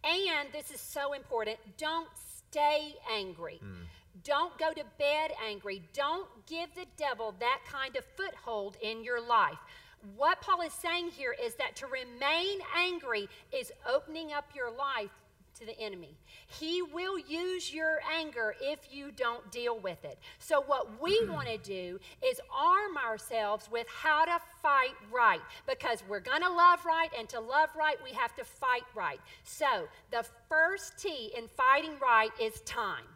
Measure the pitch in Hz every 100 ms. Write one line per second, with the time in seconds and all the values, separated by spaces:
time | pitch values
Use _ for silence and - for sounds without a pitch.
0 | 294 349 381 311 277 302 285 285 - 294
1 | 285 285 - 254 214 220 208 190 311 320
2 | 320 - - - _ 302 294 302 302 -
3 | - 220 190 165 170 - 101 90 85 -
4 | - 185 220 285 349 - 320 320 240 -
5 | 285 302 320 - 220 202 202 196 160 277
6 | 277 349 381 226 - 330 339 339 359 -
7 | 294 226 220 185 240 262 - 277 262 254
8 | - - 381 - - 220 202 196 220 226
9 | 226 240 233 226 190 - - - - -
10 | 202 202 294 359 - 359 330 - 339 349
11 | 349 - 508 523 233 - - - 269 262
12 | 247 240 269 320 381 392 - 339 359 349
13 | 254 220 - - - 269 240 - 233 269
14 | 311 320 311 294 285 285 247 233 277 254
15 | 202 - _ _ _ - 226 - 214 180
16 | 160 151 _ - - - 320 349 349 311
17 | 370 381 - 320 359 370 330 302 320 311
18 | - 320 311 240 220 - 269 302 - 277
19 | 277 214 240 240 196 240 240 226 190 160
20 | 147 - - - - 294 269 269 233 220
21 | 320 415 427 311 254 220 190 190 180 190
22 | - - 523 254 - 262 320 381 415 302
23 | 247 214 - 226 208 208 - 233 233 -
24 | 311 302 330 339 - - 302 277 262 -
25 | 208 240 226 170 - - - - - 226
26 | 190 202 214 294 359 339 349 349 339 320
27 | 330 240 220 240 220 277 311 311 302 285
28 | 262 214 262 - 247 - 254 247 247 214
29 | 170 135 - - - - 285 196 151 -
30 | _ 233 226 - _ 311 330 392 - -
31 | 403 294 220 240 226 - 254 285 320 294
32 | 262 226 220 - 220 214 - 240 208 143
33 | 113